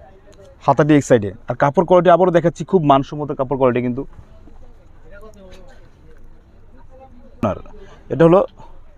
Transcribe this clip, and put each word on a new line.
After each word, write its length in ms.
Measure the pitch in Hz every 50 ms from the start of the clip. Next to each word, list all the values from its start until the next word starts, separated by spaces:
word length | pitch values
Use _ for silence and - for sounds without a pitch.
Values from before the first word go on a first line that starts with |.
| - - - - _ - - - - - - - -
হাতাটি 280 | - 139 - 156 147 156
এক 100 | 143 131
সাইডে। 260 | - 139 117 104 98 92 - - -
আর 60 | 123
কাপড় 320 | - 143 143 139 196 180
কোয়ালিটি 240 | - 185 180 170 180
আবারও 200 | 170 165 185 185
দেখাচ্ছি, 340 | 165 170 147 170 156 - 160
খুব 180 | - - 190
মানসম্মত 500 | 156 143 139 135 135 - - 147 147 143
কাপড় 260 | 151 - 139 127 143 127
কোয়ালিটি 240 | 135 127 120 123 123
কিন্তু। 160 | 123 120 127 139 - - - - - - - - - - - - - - - - - - - - - 147 - - 214 - 196 190 190 180 185 180 - - - - - - - - - - - - - - - _ _ - - - - - - - - - - - - - - - - - - - 202
আর 60 | - - - - - - - - - - - -
এটা 160 | - 131 165
হলো 220 | 165 170 196 - - - - - - - - - - -